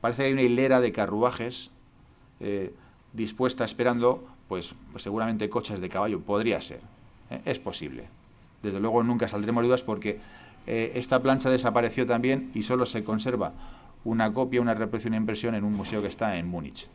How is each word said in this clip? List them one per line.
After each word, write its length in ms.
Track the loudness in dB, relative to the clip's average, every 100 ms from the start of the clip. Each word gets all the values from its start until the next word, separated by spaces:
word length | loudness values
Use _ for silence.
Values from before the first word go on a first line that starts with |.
Parece 220 | 0 2
que 40 | 2
hay 60 |
una 80 | 4
hilera 380 | 4 6 6 6
de 120 | 4
carruajes, 760 | 2 0 2 2 0 -8 -8 -14 -20 -20 -20 -20 -20 -20 -10
eh, 340 | -4 -4 -4 -10 -20 -20 _
dispuesta, 500 | -6 -6 0 -2 0
esperando, 640 | -4 0 0 4 4 2 -6 -20 -8
pues, 260 | -6 -6 -14 -16
pues 120 | -12
seguramente 460 | -6 -2 -2 0 -2
coches 300 | -2 -4 -6
de 80 | -4
caballo. 340 | -2 -2 -2
Podría 400 | 0 0 2 0
ser, 180 | -4 -14 -16 -20 -20 -20 -12
¿eh? 120 | -8 -4
Es 140 | -4
posible. 460 | -6 -8 -10 -10 -16 -20 -20 -20 -20 -8
Desde 160 | -6 -2
luego 240 | 2 4
nunca 240 | 4 2 0
saldremos 360 | -2 0 2 4
dudas 180 | 2
porque, 360 | 0 -4 -4 -6 -10 -20 -20 -18 -4
eh, 280 | -2 -2 -4
esta 260 | 0 2
plancha 300 | 4 2 4
desapareció 560 | 4 4 2 2 0 2
también 420 | 2 2 0 -2 -6
y 80 |
solo 240 | 0 2 2
se 160 | -2
conserva 500 | -2 -2 0 -2 -2 -6 -14 -16 -20 -10
una 300 | -2 2 2
copia, 280 | 2 2 2
una 120 | 2
reproducción 400 | 0 0 -2 -2
e 40 | 0
impresión 360 | 0 0 -2
en 100 | 0
un 120 | 0 -2
museo 260 | -2 -2
que 60 | -4
está 300 | -2 -2 -2
en 80 | -4
Múnich. 400 | -6 -8 -12 -18